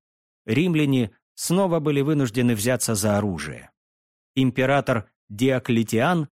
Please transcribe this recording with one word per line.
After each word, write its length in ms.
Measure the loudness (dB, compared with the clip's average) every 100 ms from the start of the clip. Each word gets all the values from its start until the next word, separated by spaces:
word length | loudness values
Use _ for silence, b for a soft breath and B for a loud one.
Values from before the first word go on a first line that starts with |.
| _ _ _ _ -2
Римляне 640 | 0 2 2 2 2 0 b _
снова 480 | -12 -2 0 2 0
были 180 | 0 0
вынуждены 540 | 0 0 0 0 0 0
взяться 400 | 0 -2 -2 -2
за 220 | 0 0
оружие. 540 | 0 -4 -8 -12 -18 _ _ _ _ _ _ -2
Император 760 | 0 0 0 0 0 -2 -4 _ _
Диоклетиан 1000 | -2 0 0 0 0 2 0 2 0 -4